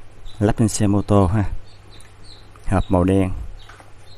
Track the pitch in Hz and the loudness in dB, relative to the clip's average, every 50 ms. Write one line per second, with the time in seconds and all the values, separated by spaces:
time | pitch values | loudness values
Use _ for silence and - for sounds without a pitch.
0 | - - - - - - - - 104 110 113 - 113 104 - - 107 98 104 98 | -18 -16 -16 -14 -12 -10 -4 0 0 2 2 2 0 0 2 2 2 2 2 2
1 | 92 - 104 101 95 87 107 110 98 - - - - - - - - - - - | 2 4 4 4 6 4 2 0 0 -2 -4 -6 -6 -10 -14 -20 -20 -20 -18 -18
2 | - - - - - - - - - - - - - - 95 92 - - 95 87 | -20 -20 -20 -20 -18 -18 -18 -18 -20 -20 -20 -8 -2 0 2 2 2 4 2 4
3 | 90 95 98 98 92 95 98 - - - - - - - - - - - - - | 4 4 4 4 2 0 -2 -4 -8 -10 -12 -14 -16 -18 -20 -20 -20 -20 -20 -18
4 | - - - | -18 -18 -18